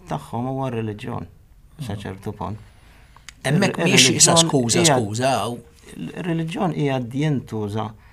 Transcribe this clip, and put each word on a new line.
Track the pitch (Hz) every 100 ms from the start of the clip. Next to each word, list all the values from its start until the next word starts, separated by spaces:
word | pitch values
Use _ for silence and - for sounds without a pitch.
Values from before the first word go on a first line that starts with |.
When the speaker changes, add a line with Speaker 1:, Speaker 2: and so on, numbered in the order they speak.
| -
Speaker 1:
tagħhom | 151 - 113 127
huwa | 135 131
r-reliġjon | 113 110 104 123 104 90 - - - - -
sa | 120
Speaker 2:
Mhm. | 98
Speaker 1:
ċertu | 98 95 107
punt. | 101 90 107 - - - - - - - -
Speaker 2:
Hemmhekk | 135 165 196 -
Speaker 1:
Il, | 170
Speaker 2:
mhix | 196 -
isa | - -
Speaker 1:
il-reliġjon | 170
Speaker 2:
skuża, | 165 147 117 175
Speaker 1:
hija | 165 127
Speaker 2:
skuża, | 104 110 131 117
u | 107 120 - - -
Speaker 1:
Il-reliġjon | - - - 170 165 160 170 185
hija | - 143 131
jintuża | 117 135 156 131 - 110 104 107 110 110 -